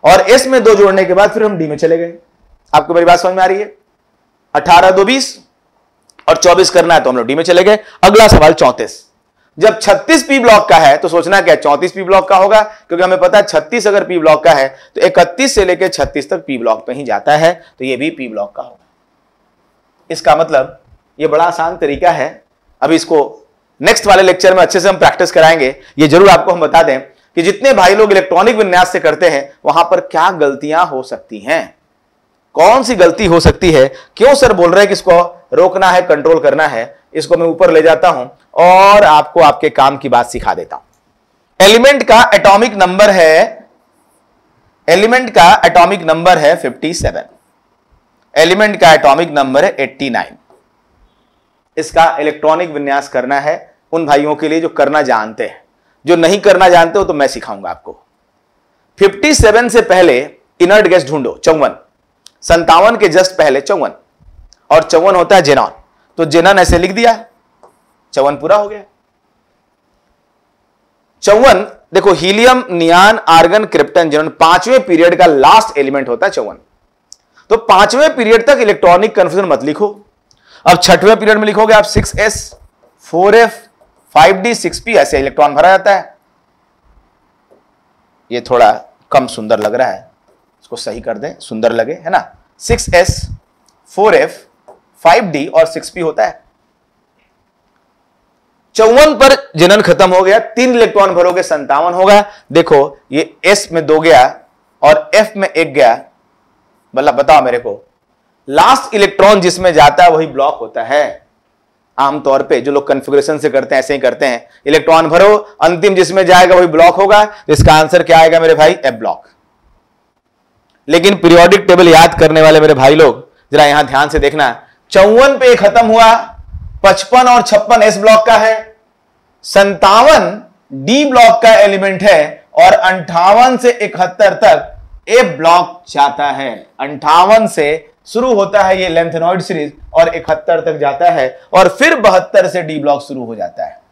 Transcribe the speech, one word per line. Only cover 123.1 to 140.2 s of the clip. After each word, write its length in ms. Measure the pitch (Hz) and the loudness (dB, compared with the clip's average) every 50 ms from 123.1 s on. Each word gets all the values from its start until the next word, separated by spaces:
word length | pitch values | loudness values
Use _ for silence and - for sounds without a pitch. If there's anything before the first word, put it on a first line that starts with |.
| 113 - - _ _ _ _ _ | 2 -2 -12 _ _ _ _ _
जरा 120 | 139 147 147 | 0 0 2
यहां 220 | 147 143 151 147 | 2 2 0 -2
ध्यान 220 | 123 139 135 147 147 | -2 -2 -2 -2 -2
से 100 | 151 151 | -2 -2
देखना, 380 | 135 143 139 156 143 123 117 - _ _ _ _ _ _ | -2 -2 -2 0 -2 -2 -4 -8 _ _ _ _ _ _
चौवन 440 | - 196 190 208 220 233 262 277 277 254 | 2 2 4 4 4 4 4 2 2 2
पे 160 | 262 247 240 | 2 2 2
खत्म 300 | - 190 202 - 240 233 | 2 2 2 2 2 2
हुआ, 280 | 220 220 226 226 220 233 226 - - - - - - - - - - - - - | 2 2 4 4 4 4 2 -2 -10 -18 -20 -20 -20 -20 -18 -18 -18 -14 -2 0
पचपन 440 | 196 190 190 - - 247 247 254 247 | 0 0 0 -2 0 2 2 4 4
और 140 | 247 240 | 2 2
छप्पन 400 | - - 214 208 208 214 233 233 | 2 0 0 0 2 2 2 2
S 160 | 208 220 185 196 | 2 0 0 0
block 260 | 202 220 220 220 220 | 2 2 2 4 4
का 100 | 233 226 | 2 2
है, 400 | 214 214 220 220 220 220 - _ _ _ _ _ _ _ _ _ _ _ _ _ _ _ | 2 2 0 -2 -4 -8 -16 _ _ _ _ _ _ _ _ _ _ _ _ _ _ _
संतावन 1000 | - - 196 196 202 196 160 - 196 - - 254 302 311 247 190 170 190 214 - _ _ _ _ _ 139 | -2 0 0 0 0 0 0 0 2 4 4 4 4 4 2 2 -2 -8 -10 -18 _ _ _ _ _ -16
D 280 | 135 135 147 233 285 302 | -10 -4 -2 -2 0 0
block 380 | 277 254 247 240 233 226 - | 0 2 4 4 4 2 4
का 120 | - 220 220 | 4 4 4
element 460 | 196 202 202 196 190 196 196 190 175 | 4 4 2 0 -2 -4 -6 -6 -2
है 460 | 180 214 185 156 151 156 160 - _ _ _ | 0 2 2 2 0 -2 -6 -18 _ _ _
और 180 | - 170 185 | 2 4 4
अंठावन 840 | - - - 185 185 190 165 - 170 165 170 190 208 226 247 262 254 | 4 2 0 -2 -4 -4 -8 -6 -4 0 2 2 4 4 2 2 0
से 140 | - - 247 240 | 0 -2 -2 -2
इकहत्तर 600 | - 208 190 - 151 180 180 - - 214 190 175 | -2 -6 -10 -4 -6 -6 -6 -2 0 0 0 0
तक 760 | - 226 196 160 147 - - - - - - - - _ - | 2 2 2 2 2 -2 -10 -18 -20 -20 -20 -20 -20 _ -2
ए 120 | 214 247 247 185 | 0 0 0 0
block 520 | 156 135 160 165 175 180 175 170 - - _ - | -4 -2 0 2 2 2 0 -4 -10 -20 _ -12
जाता 420 | - 147 143 143 143 143 143 143 | -2 -2 -2 -2 -2 -4 -6 -6
है। 200 | 131 135 139 127 113 - - _ _ - | -6 -8 -10 -10 -12 -14 -18 _ _ -14
अंठावन 640 | 131 143 151 139 147 151 160 170 185 196 220 220 220 - | -12 -12 -12 -8 -2 0 0 0 2 2 2 2 0 -2
से 380 | - - 151 143 151 160 - _ _ _ _ | -4 -4 -4 -4 -4 -6 -10 _ _ _ _
शुरू 260 | - - 220 247 262 240 | -10 -6 -6 -2 -2 -2
होता 280 | 202 196 - 202 202 | -2 -2 -2 -2 -2
है 180 | 196 190 190 190 | 0 0 -2 -2
ये 80 | 185 180 | -4 -4
lengthenoid 500 | 165 165 170 170 151 165 165 175 185 185 | -2 -2 -4 -4 -6 -4 -4 -2 -4 -4
सीरीज 320 | - - 190 160 147 151 - _ - - - | -6 -8 -8 -8 -8 -10 -12 _ -20 -6 0
और 140 | 160 165 170 | 0 0 0
इकहत्तर 500 | 165 165 | 0 -8